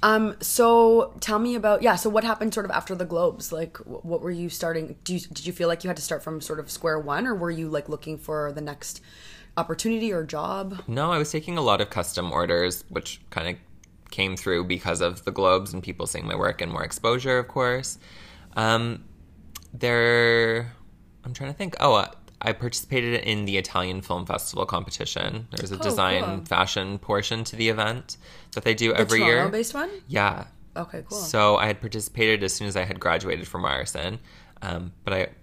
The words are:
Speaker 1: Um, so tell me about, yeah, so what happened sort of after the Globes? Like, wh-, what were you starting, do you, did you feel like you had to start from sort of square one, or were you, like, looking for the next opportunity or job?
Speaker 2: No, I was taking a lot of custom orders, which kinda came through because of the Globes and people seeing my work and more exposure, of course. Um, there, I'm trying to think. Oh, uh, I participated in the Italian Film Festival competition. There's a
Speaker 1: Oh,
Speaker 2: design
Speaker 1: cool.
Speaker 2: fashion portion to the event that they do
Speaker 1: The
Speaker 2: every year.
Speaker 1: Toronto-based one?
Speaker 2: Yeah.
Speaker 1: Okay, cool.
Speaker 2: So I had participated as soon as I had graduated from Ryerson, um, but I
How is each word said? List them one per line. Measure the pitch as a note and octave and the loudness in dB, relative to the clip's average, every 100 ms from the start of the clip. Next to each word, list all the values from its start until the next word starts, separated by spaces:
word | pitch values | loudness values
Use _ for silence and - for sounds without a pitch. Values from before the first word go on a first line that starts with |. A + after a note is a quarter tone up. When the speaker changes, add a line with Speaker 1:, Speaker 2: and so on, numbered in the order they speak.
Speaker 1:
Um, | G#3+ A3 A3 G3 | 6 4 2 -2
so | - - A#3 A#3 A3+ A3+ - - | -4 4 8 10 10 8 4 -4
tell | - G#3+ | -2 0
me | A#3 | 0
about, | A#3+ G#3 G#3 | 0 4 4
yeah, | A3+ F#3 | 6 4
so | A3+ | 4
what | G#3+ | 2
happened | A3+ G#3+ A3 | 2 0 -2
sort | G3+ G3 | -2 -2
of | |
after | - - | -2 -2
the | F#3 F3+ | -6 -2
Globes? | E3+ F3 D#3+ - | 2 2 0 -8
Like, | D#3+ E3 - | -6 -6 -8
wh-, | - - | -14 -12
what | E3 E3+ | -4 -4
were | E3 | -4
you | F3 F3 | -4 -6
starting, | - E3+ E3 D#3+ - | -4 -2 -2 -6 -10
do | - | -4
you, | F3+ | -4
did | - - - | -4 -10 -8
you | |
feel | F3+ E3+ | 0 0
like | E3+ | 0
you | F#3 | -2
had | F3 | -6
to | |
start | C#3 D3 | -4 -6
from | D3+ D#3+ | -6 -8
sort | - D#3 | -6 -8
of | D3 | -8
square | - E3+ D#3 | -4 0 0
one, | D3 C#3+ B3+ | 0 -2 0
or | |
were | G#3 E3+ | 0 -2
you, | E3 D#3+ | -2 -2
like, | D3+ D3 | -4 -4
looking | D3+ - D#3 | -8 -8 -10
for | - D3+ D3 | -6 -4 -4
the | C#3+ | -6
next | D3+ D3 - - - - - - - - | -8 -10 -12 -12 -16 -20 -20 -20 -10 -4
opportunity | E3 E3 A3+ A3+ A3 | -2 0 0 0 0
or | F3+ | -2
job? | D#3 D3+ E3+ F#3+ G3 F#3+ - | -2 -4 -4 -4 -6 -10 -6
Speaker 2:
No, | A#2 D#3 | -2 0
I | E3+ | 2
was | D3+ | 0
taking | D#3 D#3 E3+ | -2 -4 0
a | |
lot | C3 G2+ | 4 4
of | G2+ | 2
custom | F#2+ E2+ F2+ F2 | -2 -4 -2 -2
orders, | C#2+ F2 E2+ F2+ F2+ - | 0 2 4 2 -2 -6
which | - - - - | -8 -8 -12 -8
kinda | - F2 F2+ - - - - - | -6 -4 -6 -12 -20 -20 -20 -16
came | - F#2+ F#2 | -2 -2 0
through | - F2 | 0 0
because | F2+ F2+ F#2+ F2 | 2 -2 0 0
of | F2 F2+ | 0 -2
the | - | -6
Globes | G2 F#2+ F#2 G2+ | 2 4 4 2
and | F2+ | -8
people | F2+ F2 F2 | -8 -6 -6
seeing | F2 - | -4 -4
my | G2+ | -2
work | G2 - | -2 -2
and | E2+ | -4
more | E2+ | -4
exposure, | E2 - A2+ B2 C3 B2+ | -6 -2 0 0 2 0
of | B2 | 0
course. | - B2 B2+ C3+ - - - - - - | 0 0 0 -4 -10 -14 -20 -20 -20 -10
Um, | - A2 A2+ A#2 A#2 - - - - - - - | 0 4 4 2 -4 -10 -20 -20 -20 -20 -20 -16
there, | A#2+ B2 A#2+ A#2+ A#2+ A#2+ A#2 A2+ A2+ A#2+ A#2+ - - - - | -4 0 4 4 6 6 6 4 2 -4 -12 -20 -20 -20 -16
I'm | - | -12
trying | B2 C3+ | -10 -8
to | C#3+ | -6
think. | G3 - | -8 2
Oh, | C#3+ | 4
uh, | A2 F#2+ - - - | 6 2 -6 -20 -4
I | - | -2
participated | A2 B2 - - C3 A#2+ A#2 | -2 -2 -4 -2 0 2 0
in | - G#2+ G2+ | 0 0 0
the | G2 | -2
Italian | F#2 F#2+ F#2 F#2 | -2 -2 -2 -4
Film | F#2+ F2+ F2+ | -4 -4 -2
Festival | - - - - | -4 -4 -4 -2
competition. | F2 - - - - - A2 A#2 - | -2 -4 -6 -6 -4 -4 -6 -8 -8
There's | F#2+ | -6
a | F#2+ | -4
Speaker 1:
Oh, | |
Speaker 2:
design | - A3 F#2 F#2 | -2 2 2 2
Speaker 1:
cool. | - F#3+ | 0 -4
Speaker 2:
fashion | E3 F2+ G2 - F#2+ G2+ | 0 0 2 0 -4 -6
portion | - G2+ G2+ A2+ | -2 -2 0 -4
to | A2 A2 | -6 -2
the | A2 | 0
event | A2 G#2+ A#2 - - - - - | 2 0 -2 -8 -16 -16 -20 -10
that | - | -4
they | A#2 | 0
do | A2 A2+ | 2 2
Speaker 1:
The | A2+ | 4
Speaker 2:
every | G#2+ A2+ | 4 4
year. | A2+ A#2+ | 6 6
Speaker 1:
Toronto-based | D3+ G#3+ A3+ | 4 0 -2
one? | C#4+ E4 G4+ F#4 | -4 -6 -8 -4
Speaker 2:
Yeah. | F#3+ G3+ - - - - - | 0 2 0 -10 -16 -14 -10
Speaker 1:
Okay, | E3+ E3+ - | -8 -10 -8
cool. | G#3 | -8
Speaker 2:
So | E3+ A2+ G#2 G#2 | -2 4 6 6
I | G#2+ | 4
had | G#2 | 0
participated | A2 A2 G#2 - A2 G#2+ | -4 -6 -8 0 2 2
as | G2 | 0
soon | - G#2 | -2 -4
as | F#2+ | -2
I | |
had | F#2 F#2+ | -4 -2
graduated | F2 E2 F#2 F2 F2+ | 0 0 0 -4 -6
from | F2+ | -4
Ryerson, | F2+ C2+ - - F2 A2+ - - - - | -2 -2 -4 -4 -6 -6 -12 -20 -20 -12
um, | F#2+ F2 F2 - | -6 -6 -6 -8
but | - | -2
I | F#2+ F#2 - | -2 -2 -6